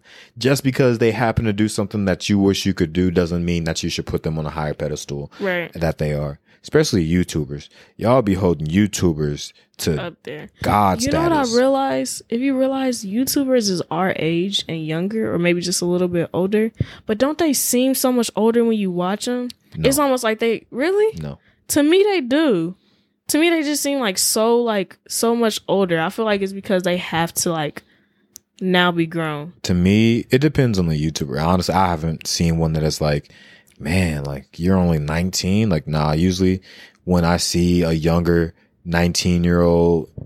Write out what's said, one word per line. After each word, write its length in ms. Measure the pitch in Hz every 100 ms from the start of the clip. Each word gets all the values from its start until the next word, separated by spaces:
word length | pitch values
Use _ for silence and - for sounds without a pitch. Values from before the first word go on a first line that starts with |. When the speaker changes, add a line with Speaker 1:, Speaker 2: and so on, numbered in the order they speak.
| - - - -
Speaker 1:
Just 260 | 127 -
because 360 | 135 123 131 117
they 120 | 117
happen 320 | 107 120 107
to 80 | 113
do 140 | 101 107
something 380 | - 101 107 95
that 240 | 90 -
you 100 | 104
wish 260 | 98 95 98
you 80 |
could 200 | 90 82
do 180 | 80 90
doesn't 320 | 87 85 87
mean 220 | 87 85 82
that 180 | 82
you 60 | 85
should 160 | - 78
put 180 | 85
them 160 | 80 78
on 60 | 76
a 40 |
higher 240 | 78 76
pedestal 560 | 73 73 73 - 71 73 -
Speaker 2:
Right. 320 | - 175 165
Speaker 1:
that 240 | - 82 -
they 160 | 151
are. 260 | 147 147 - _ _
Especially 460 | - 147 151 98 80
YouTubers. 640 | 90 87 85 67 71 - _ - -
Y'all 260 | 107 127
be 120 | 104
holding 340 | 95 95 80 76
YouTubers 840 | 90 104 - 90 76 76 73 - - _ -
to 240 | - 76
Speaker 2:
Up 140 | - -
there. 260 | - - - -
Speaker 1:
God 400 | - 101 101 92
Speaker 2:
You 80 | 262
know 80 | 302
what 80 | 339
I 120 | 311
Speaker 1:
status. 120 | 254 233
Speaker 2:
realized? 640 | 262 269 269 262 254 - -
If 140 | 233
you 160 | 277 262
realize 460 | 262 269 262 233 196
YouTubers 640 | 214 269 294 262 254 202
is 120 | 180 -
our 240 | 160 190 -
age 480 | 156 170 190 196 -
and 180 | 165 156
younger, 480 | 160 190 220 220
or 60 | 175
maybe 220 | 175 175
just 200 | 175 185
a 40 | 175
little 240 | 175 180
bit 200 | 175 160
older, 380 | - 190 208 220 - - - -
but 120 | 214
don't 200 | 269 311
they 160 | 330
seem 420 | 262 - 247 262 262
so 160 | 262
much 180 | 247 226 -
older 300 | 220 233 233
when 120 | 220
you 140 | 190
watch 340 | 175 180 208 -
'em? 180 | 247 247 - _ -
Speaker 1:
No. 100 | 160
Speaker 2:
It's 100 | 277
almost 260 | 285 254 240
like 140 | 220
they, 260 | 233 220 -
really? 480 | 214 311 403 427 440
Speaker 1:
No. 180 | 147 156 _ _ -
Speaker 2:
To 120 | 302
me, 200 | 285 370
they 160 | 415 381
do. 560 | 247 277 320 185 165 185 _ _ _ _ -
To 80 | 294
me, 100 | 339
they 140 | 330
just 180 | 285 294
seem, 180 | 277 277
like, 180 | 226 190
so, 440 | - 226 220 233
like, 360 | 240 208 180 - -
so 300 | - 233 233
much 240 | 226 208 -
older. 280 | 190 190 165
I 120 | 165
feel 160 | 190 220
like 160 | 208
it's 100 | 196
because 320 | 196 - 185
they 140 | 180 180
have 360 | - 165 165 -
to, 160 | 180
like, 300 | 165 147 - - _ _ _ _ - _ -
now 320 | 185 180 180
be 140 | 170 165
grown. 480 | 170 160 147 151 -
Speaker 1:
To 120 | -
me, 520 | 90 - 107 113 117 -
it 100 | 127
depends 380 | 151 147 127 95
on 100 | 85
the 100 | 76
YouTuber. 400 | 78 76 71 65
Honestly, 320 | 82 90 87
I 140 | 85 92
haven't 400 | 85 80 80 -
seen 300 | - 85 82
one 160 | 80
that 100 | 78
is 160 | 78 -
like, 320 | 76 73 - - - - _ -
"Man, 460 | - 92 87 76 69
like, 340 | 69 - -
you're 160 | 87 95
only 200 | 87 80
nineteen." 720 | 73 80 92 - 90 98 110
Like, 180 | 80 73
nah, 240 | 76 76
usually 500 | 78 92 90 95 92 - - - _ -
when 180 | 90
I 140 | 85 87
see 460 | - 87 87 87
a 80 | 82
younger 600 | 82 80 85 85 85 82 - _ _ 87 85 87
nineteen-year-old, 960 | 85 90 87 85 87 87 85 85 85 - -